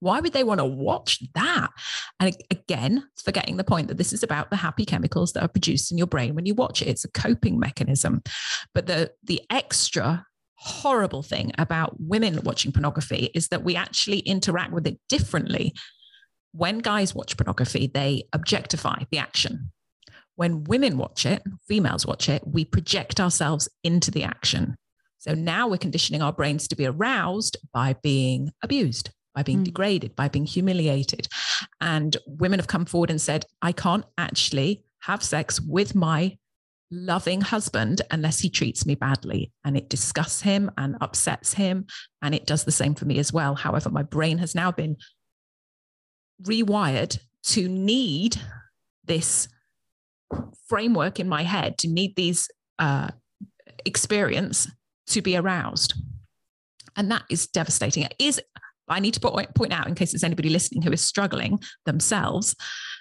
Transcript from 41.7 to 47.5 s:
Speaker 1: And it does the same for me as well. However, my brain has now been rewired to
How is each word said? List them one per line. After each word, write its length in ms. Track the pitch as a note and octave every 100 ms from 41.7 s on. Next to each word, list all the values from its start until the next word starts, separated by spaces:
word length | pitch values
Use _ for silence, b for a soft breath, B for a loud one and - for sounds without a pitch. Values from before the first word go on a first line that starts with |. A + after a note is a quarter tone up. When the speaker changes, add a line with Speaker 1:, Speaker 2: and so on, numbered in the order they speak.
| F#3 G3 B B _
Speaker 1:
And 100 | D3
it 140 | D3+ -
does 160 | D3+
the 80 | -
same 240 | - C#3+
for 120 | D3 C#3
me 120 | C#3+
as 140 | D3
well. 240 | D#3+ C#3+ C#3+
However, 340 | - - -
my 140 | D3
brain 340 | D3 D3+ D#3+ E3
has 160 | F3
now 160 | E3 F3+
been 280 | F3 D#3 D3+ B _ _ _ _ _ _ _ _ _ _ _ _ -
rewired 760 | F#3+ A3+ G#3+ G#3 E3 C3 A2 - - _
to 220 | -